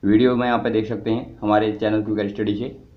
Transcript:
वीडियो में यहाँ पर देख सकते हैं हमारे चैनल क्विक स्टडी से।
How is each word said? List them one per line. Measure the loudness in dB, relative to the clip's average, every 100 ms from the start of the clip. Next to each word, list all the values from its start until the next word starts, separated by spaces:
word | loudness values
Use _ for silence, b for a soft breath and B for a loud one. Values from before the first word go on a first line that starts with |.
वीडियो | 4 4 4 2
में | 0
यहाँ | 0
पर | 0
देख | -2 -2
सकते | -6 -2
हैं | -4 -4 -8
हमारे | 0 2 2
चैनल | 0 0 0
क्विक | -2 -2 -2
स्टडी | -2 -4
से। | -4 -6 -12 -20